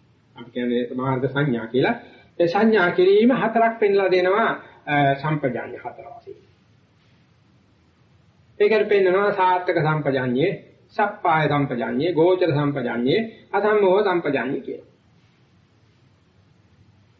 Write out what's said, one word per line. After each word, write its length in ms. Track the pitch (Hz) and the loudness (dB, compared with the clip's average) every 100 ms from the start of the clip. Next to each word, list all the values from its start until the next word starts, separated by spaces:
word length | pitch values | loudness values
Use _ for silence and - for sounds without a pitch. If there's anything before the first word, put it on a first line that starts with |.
| _ _ _ - | _ _ _ -20
අපි 140 | - | -12
කියන්නේ 320 | 123 123 120 120 | -6 -2 -2 -4
මාර්ග 320 | 127 135 131 | -4 -4 -2
සංඥා 420 | 135 139 151 117 113 | -2 -2 -2 -2 -2
කියලා. 280 | 123 185 240 - - - - | 0 0 -2 -10 -20 -20 -2
ඒ 80 | 170 | 0
සංඥා 420 | 196 226 214 175 | 2 2 4 2
කිරීම 400 | 175 180 202 240 | 2 4 6 4
හතරක් 420 | 247 220 233 226 226 | 2 0 2 0 2
පෙන්ලා 320 | 202 196 190 | 0 2 2
දෙනවා, 400 | 180 180 202 208 151 - - | 2 2 0 0 -4 -12 -18
අ, 120 | - 147 139 | -4 2 2
සම්පජාන්‍ය 640 | 139 151 156 135 113 - - | 0 -4 -4 -4 -6 -10 -14
හතර 300 | - - - | -14 -16 -20
වශයෙන්. 320 | - - - _ _ _ _ _ _ _ _ _ _ _ _ _ _ _ _ _ _ _ _ _ _ | -20 -20 -20 _ _ _ _ _ _ _ _ _ _ _ _ _ _ _ _ _ _ _ _ _ _
ඒකට 280 | 208 214 202 | 2 2 2
පෙන්නනවා 400 | 202 180 185 208 | 2 4 2 0
සාර්ථක 460 | 190 185 180 185 165 | 0 2 2 0 -2
සම්පජාන්‍යය, 680 | 151 151 143 131 127 123 180 - - _ | 0 -2 -2 -2 -2 0 -2 -2 -12 _
සප්පාය 600 | _ - 202 - 180 156 147 | _ -2 -2 -2 0 0 0
සම්පජාන්‍යය, 640 | 143 135 120 120 120 165 | 0 -2 -4 -4 -2 -2
ගෝචර 380 | 156 170 185 175 | 2 2 2 0
සම්පජාන්‍යය, 680 | 147 143 139 120 117 123 196 226 - - | 0 -2 -2 -4 -2 0 0 -2 -10 -6
අසම්මෝහ 500 | 196 208 214 190 190 | -2 0 2 4 2
සම්පජාන්‍යය 600 | 202 175 156 131 123 139 | 2 -2 -2 -4 -4 -6
කියලා. 280 | - - - _ _ _ _ _ _ _ _ _ _ _ _ _ _ _ _ _ _ _ _ _ _ | -8 -14 -16 _ _ _ _ _ _ _ _ _ _ _ _ _ _ _ _ _ _ _ _ _ _